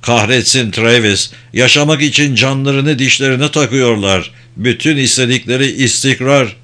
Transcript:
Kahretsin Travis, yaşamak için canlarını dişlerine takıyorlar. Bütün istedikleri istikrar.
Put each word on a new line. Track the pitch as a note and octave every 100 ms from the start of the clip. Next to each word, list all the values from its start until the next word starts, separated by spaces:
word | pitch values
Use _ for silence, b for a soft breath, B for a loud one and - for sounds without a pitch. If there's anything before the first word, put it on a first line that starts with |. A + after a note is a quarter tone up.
Kahretsin | - A#2+ G#2 B2+ - C3+ A#2
Travis, | F#2+ A2+ A#2+ G#2+ G2 - B B
yaşamak | - B2+ D3 D3 D#3
için | D3 C3 D3
canlarını | A#2+ C3 C3+ C#3 C#3 C#3 C#3
dişlerine | C3 - C3+ B2+ D3
takıyorlar. | D#3 C3+ C3+ B2 A2 G2 F#2+ F2+ B B -
Bütün | A2+ A#2 D#3 D3
istedikleri | B2+ - B2 B2 A2 B2+ C3+
istikrar. | A#2 B2+ - C3+ B2 B2+ C#3+ A#2 G2+